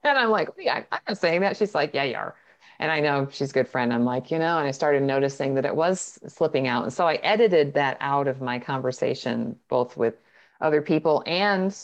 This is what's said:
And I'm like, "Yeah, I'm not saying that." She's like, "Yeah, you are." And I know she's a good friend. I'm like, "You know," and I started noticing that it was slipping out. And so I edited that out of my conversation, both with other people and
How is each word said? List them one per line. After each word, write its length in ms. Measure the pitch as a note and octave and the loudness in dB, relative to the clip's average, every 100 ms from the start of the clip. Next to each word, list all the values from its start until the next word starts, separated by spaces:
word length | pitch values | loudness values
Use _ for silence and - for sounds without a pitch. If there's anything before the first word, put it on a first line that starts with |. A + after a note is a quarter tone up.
And 140 | D4 C#4 | 2 2
I'm 120 | A#3 | 2
like, 200 | G#3+ D#3 - | 2 0 -4
"Yeah, 260 | F#4 C3 A2 | -4 -4 -4
I'm 80 | - - | -8 -6
not 100 | G3+ | -2
saying 220 | F3 E3+ | 0 2
that." 140 | G3 G#3 | 0 0
She's 180 | G3+ | -2
like, 180 | E3 D3+ | 0 -2
"Yeah, 100 | C#3 | -2
you 120 | C#3 A#2 | -4 -4
are." 180 | - - _ _ - - | -8 -12 _ _ -20 -6
And 120 | D#3 | -2
I 80 | D#3 | 0
know 280 | D3 C#3+ C#3 | 2 2 -2
she's 200 | - C#3 | -4 -2
a 40 | |
good 140 | - E3 | 0 0
friend. 240 | C3 A#2+ | 0 0
I'm 120 | A#2+ | 2
like, 260 | A#2+ B2+ C3 | 0 0 -2
"You 80 | D#3+ | -2
know," 200 | E3 E3+ | 0 0
and 80 | C#3+ | -2
I 20 | |
started 300 | C3+ D3+ C#3+ | 0 2 2
noticing 520 | C#3 C3+ C#3 C#3 C3+ | 2 2 0 -2 -2
that 100 | C3+ | 0
it 100 | C3+ C#3+ | 0 0
was 420 | E3 F#3 - - - | 0 0 -6 -14 -20
slipping 400 | - D#3+ D3+ C3 | -2 0 2 0
out. 160 | A#2+ | 0
And 80 | A#2 | -2
so 140 | C#3+ F3 | 0 2
I 60 | D#3 | 2
edited 580 | - G#3+ A#3 F#3 C#3+ | 0 4 4 4 4
that 220 | C#3+ C#3 - | 2 -2 -2
out 280 | C#3 C#3+ C#3 | -2 0 0
of 120 | C3 | -2
my 180 | C3 B2 | -4 -6
conversation, 1000 | - C#3 B2+ B2+ C3 C3 B2+ A#2 A#2 - _ | -4 -4 -4 -2 -2 -2 -4 -4 -4 -8 _
both 280 | B2+ B2 - | -2 -2 0
with 180 | A#2 A2+ _ _ _ _ | -2 -2 _ _ _ _
other 220 | D#3 D3+ | 0 0
people 400 | D3 D#3 D#3 D3 - | 2 0 2 0 0
and 500 | F3 G3+ G3 F#3+ G3 | -2 0 0 -2 -4